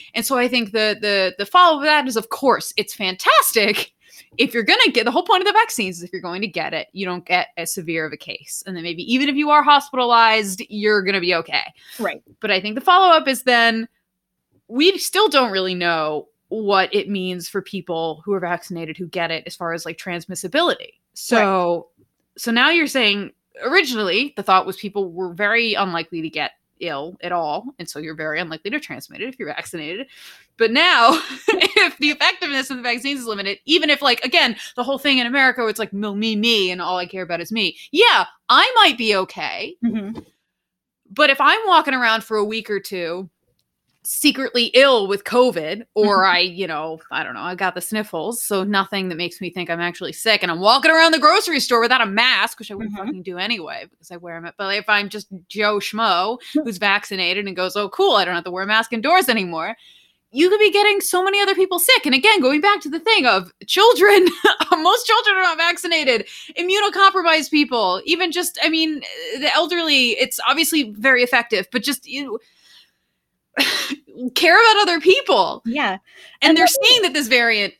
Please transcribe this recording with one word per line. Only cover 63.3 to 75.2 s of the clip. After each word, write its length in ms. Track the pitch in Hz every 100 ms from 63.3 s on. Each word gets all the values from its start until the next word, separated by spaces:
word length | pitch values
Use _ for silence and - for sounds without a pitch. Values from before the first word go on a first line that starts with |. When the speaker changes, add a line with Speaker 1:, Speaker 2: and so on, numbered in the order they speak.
| 196 175 _ -
Speaker 1:
children, 600 | 370 453 320 403 403 359 - 427
<laughs> 260 | - - 320
most 280 | 339 453 466
children 300 | 453 427 381
are 60 |
not 140 | 370 320
vaccinated, 680 | 339 349 349 330 262 226 - - - -
immunocompromised 920 | 359 403 415 370 392 370 339 320 269
people, 500 | 302 269 240 185 185
even 260 | - 339 359
just, 260 | 330 349 -
I 60 | 311
mean, 320 | 320 311 294 85 117 - -
the 120 | 294
elderly, 560 | 302 330 349 320 277 240
it's 280 | - 254 - 233
obviously 440 | 277 320 311 220
very 300 | 208 269 254
effective, 440 | 247 247 233 196 190
but 100 | 247
just, 240 | - 262 -
you 320 | 269 269 208 _ _ _ - _ _ _ _ _ _ _ -
<laughs> 800 | - - - 294 _ - 254
care 200 | - 330 381
about 260 | 466 415
other 180 | 381 339
people. 640 | 320 523